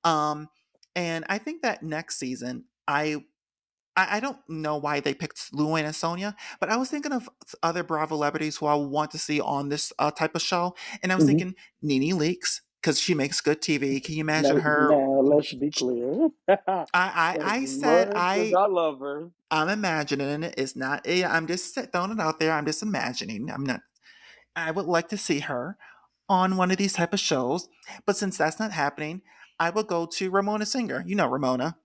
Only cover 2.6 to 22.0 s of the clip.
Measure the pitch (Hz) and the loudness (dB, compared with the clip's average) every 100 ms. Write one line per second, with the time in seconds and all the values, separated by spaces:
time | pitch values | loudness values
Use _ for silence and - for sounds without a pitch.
2.6 | - _ - 143 156 151 - _ _ _ | -14 _ -2 0 0 -4 -8 _ _ _
3.6 | _ _ _ - 185 208 269 - - 160 | _ _ _ 0 2 0 -2 -8 -10 -4
4.6 | 151 151 147 147 143 135 160 - - 143 | -2 -2 0 0 0 -4 -8 -8 -8 -2
5.6 | 151 160 151 156 170 175 202 202 - - | 0 0 -2 -2 -4 -2 -6 -8 -16 -6
6.6 | 165 226 262 294 294 262 - _ - - | 0 0 0 -4 -2 -4 -6 _ -20 -4
7.6 | 165 170 170 160 156 156 147 151 156 - | -2 -2 -2 -2 0 0 0 0 -4 -2
8.6 | 151 147 143 143 151 156 - 147 - 143 | 2 2 2 -2 -2 -4 -2 0 0 -2
9.6 | 143 147 - - 151 - 156 165 - 175 | -2 -2 -4 0 0 2 -2 0 -2 0
10.6 | 180 180 - - 185 185 151 147 185 - | 0 -4 -14 -6 0 4 6 6 2 -10
11.6 | - _ 151 135 147 185 151 180 - - | -20 _ 0 2 2 2 0 0 -2 -4
12.6 | _ _ 175 139 - 160 143 - 151 151 | _ _ 0 0 2 2 2 0 0 0
13.6 | - 147 139 135 - 156 156 156 143 143 | 0 0 0 -2 -4 -4 0 2 4 4
14.6 | 151 151 151 147 135 135 135 147 147 131 | 4 4 6 4 4 4 6 4 2 -4
15.6 | 143 - 127 120 127 185 311 - - 196 | -4 -2 -2 -2 -2 2 0 0 0 2
16.6 | - 190 156 175 185 - 165 185 175 233 | 2 -2 0 0 2 2 0 0 -2 -2
17.6 | 269 269 269 175 196 190 180 202 214 180 | -2 -2 4 4 4 2 2 2 2 4
18.6 | 202 180 160 135 143 143 170 _ _ 156 | 4 2 0 -2 -8 -8 -10 _ _ 0
19.6 | 160 214 190 160 147 143 139 147 - - | 0 0 0 -2 0 -2 -2 -2 -4 -4
20.6 | 135 - 131 143 - 175 180 165 160 180 | -6 -4 -4 -4 0 0 2 0 0 -4
21.6 | - - 254 180 | -4 -8 -4 -2